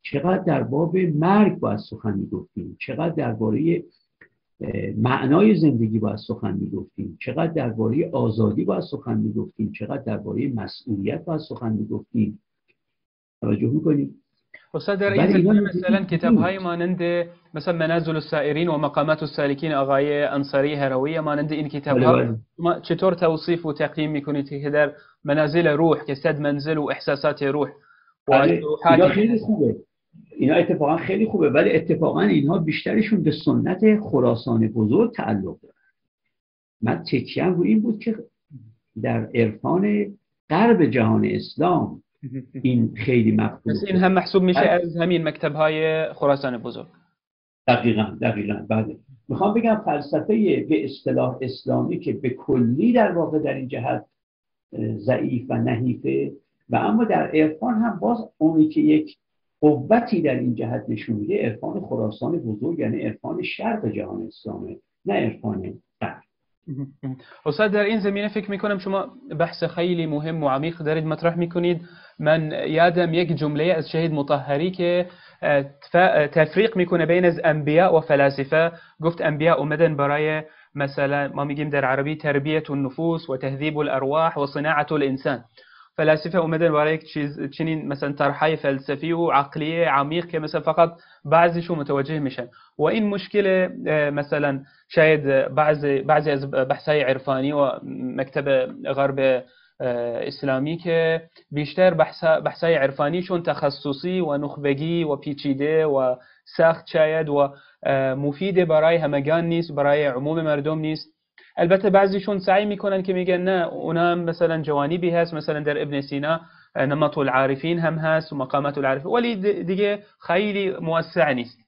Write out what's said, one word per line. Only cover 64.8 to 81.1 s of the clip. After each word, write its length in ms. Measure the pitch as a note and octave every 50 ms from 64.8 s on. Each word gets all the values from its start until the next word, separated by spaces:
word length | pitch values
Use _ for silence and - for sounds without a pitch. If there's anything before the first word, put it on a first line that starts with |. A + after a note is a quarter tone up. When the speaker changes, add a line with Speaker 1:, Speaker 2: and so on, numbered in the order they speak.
| _ _ _ _ _
Speaker 1:
نه 80 | F3+ G3+
عرفان 600 | - C#3+ G#2+ - - - A2 G2+ F#2+ F#2 F#2 - - _ _ _ _
غرب. 220 | - F2 - - _ _ _ _ _ _ _ _ _ E3+ C#3 C3 C#3 C#3 _ _ - C3 C3 C3 - - - - _
Speaker 2:
استاد، 240 | D#3 D3+ - G#3+ G#3+
در 140 | G3 G#3 G3+
این 160 | G3+ A3+ A3
زمینه 280 | F#3+ G3+ G3 G3+ G#3 G#3+
فکر 220 | G#3 A3 F#3+ G3+
می‌کنم 280 | G3+ F#3 G#3+ G#3 G3+ F#3+
شما 280 | - G3 F#3+ F#3+ - - - - - - - D#3
بحث 260 | E3+ E3+ - - E3+
خیلی 420 | E3 - E3+ E3+ F3+ F3+ E3+ E3
مهم 360 | D#3 D3 D3 D3+ D#3+ E3 D#3+
و 60 | D3+ C#3
عمیق 300 | C3 C3+ D3+ E3 E3 E3+
دارید 260 | D#3+ D3 D#3 D#3+ D#3
مطرح 340 | D#3+ D#3 D#3 E3+ E3+ E3 E3+
می‌کنید. 420 | E3+ E3+ E3+ F3 E3+ F3 F3 E3 E3+ - - - - - _ -
من 340 | D3+ D3+ D#3+ E3 D#3 D3+ C#3 - B2+ -
یادم 460 | D#3 D#3+ E3+ F3+ E3 F3+ F3 E3 E3
یک 180 | F3 F3+ D#3+
جمله 320 | E3 C#3 D#3 D3 D3 D#3 D#3
از 260 | F3+ F3 D#3+ D3+ -
شهید 220 | - D#3+ E3 E3
مطهری 580 | D#3 D3 C#3 C#3+ D3+ C3+ C3 C#3 C#3+ C#3+ E3 F#3
که، 360 | F#3 F#3 F3 F3 F3 F3+ F3 F3+ - - - - - _
اه، 200 | - D#3+ D3 C#3+
تف-، 640 | C#3 C#3 - _ - - - F3 F#3 F#3 - D3+ D3 C#3+
تفریق 440 | - E3+ D#3 D3+ - F3+ A3 A3 -
می‌کنه 300 | F#3 F3 F3 F3+ E3+ D#3
بین 180 | D#3 E3+ F3+ F3+
از 160 | E3+ E3 F3 F3
انبیا 500 | E3 D3+ D#3 C#3+ D3 D3+ E3 F#3 F#3 E3
و 60 | D#3
فلاسفه، 720 | D#3 - D3+ C#3 C#3 C#3 C#3 C#3+ C3+ C3+ D#3+ D#3 E3 E3 E3 - - - _ _
گفت 200 | D#3 E3+ E3+ -
انبیا 340 | - G#3 E3+ C#3+ D#3 E3+ E3
اومدن 420 | - C#3+ D#3 D3+ D3+ E3+ D#3+ D#3
برای 460 | C#3 C#3+ C#3+ C#3+ D3+ D3+ D3+ D#3 D#3 D#3 D#3 - - _ _ _
مثلاً 560 | D3 C#3+ C#3 C#3 D3+ C#3 C#3